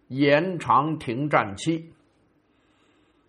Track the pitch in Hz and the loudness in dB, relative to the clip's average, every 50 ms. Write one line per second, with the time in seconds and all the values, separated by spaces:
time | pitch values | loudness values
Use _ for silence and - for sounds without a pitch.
0 | _ - 127 135 143 143 147 151 175 190 180 156 - - 110 131 147 160 151 156 | _ -8 -2 2 4 4 4 4 2 0 -6 -6 0 2 2 2 2 0 -4 -6
1 | - 127 113 131 147 147 156 131 110 101 95 - - 160 165 165 165 - - _ | -6 -6 -4 -4 -2 0 0 0 0 0 -6 -6 -4 -4 -4 -4 -6 -14 -20 _
2 | _ _ _ _ _ _ _ _ _ _ _ _ _ _ _ _ _ _ _ _ | _ _ _ _ _ _ _ _ _ _ _ _ _ _ _ _ _ _ _ _
3 | _ _ _ _ _ | _ _ _ _ _